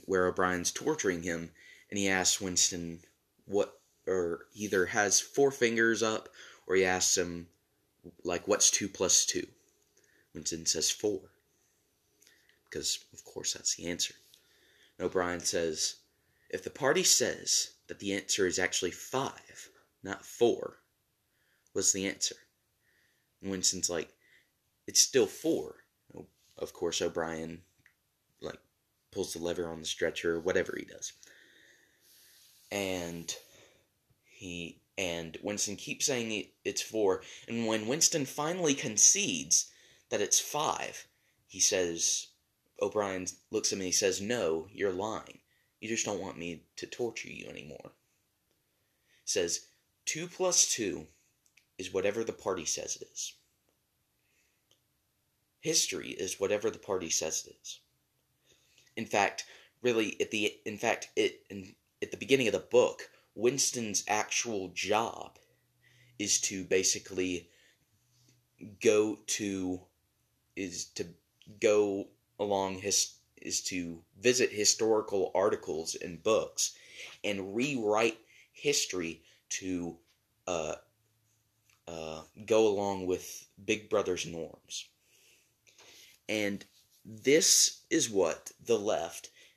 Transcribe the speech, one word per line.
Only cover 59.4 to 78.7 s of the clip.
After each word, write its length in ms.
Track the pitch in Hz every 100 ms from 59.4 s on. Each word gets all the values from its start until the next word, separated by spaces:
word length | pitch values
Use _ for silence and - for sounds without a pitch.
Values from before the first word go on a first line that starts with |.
| - - - _
really, 380 | 123 113 107 -
at 120 | 101
the, 220 | 110 104 - -
in 120 | 104
fact, 320 | 113 101 - -
it, 260 | 104 - -
in, 260 | 101 95 - _ -
at 100 | -
the 60 | -
beginning 300 | 101 135 113
of 60 |
the 60 | 95
book, 500 | - 120 107 - - _ _ -
Winston's 680 | 117 139 - 123 110 95 -
actual 640 | 107 101 - 120 104 92
job 640 | 87 95 104 113 - - - _ _ _ _ _ _ _ -
is 200 | 101 -
to 220 | - 98
basically 840 | 87 95 95 104 - 92 92 87 - _ _ _ _ _ _ _ _ _ _ - 107 101
go 360 | 120 107 107 107 -
to, 540 | - 104 95 92 90 - _ _ _ _ _ _ -
is 300 | 95 87 - -
to 100 | 87 - _ _ - 104
go 480 | 110 104 104 98 95 _ _ -
along 400 | 101 98 95 95
his, 360 | 101 92 - - _ -
is 200 | - -
to 400 | - 92 85 82 - 98
visit 320 | 110 127 113
historical 800 | 104 101 - 110 107 - 101 87 90
articles 600 | 101 - - 78 82 -
and 280 | 87 82
books 500 | 104 107 - - - - - - - -
and 320 | 101 101 95 104
rewrite 640 | 139 135 104 107 117 - _ - -
history 680 | - 147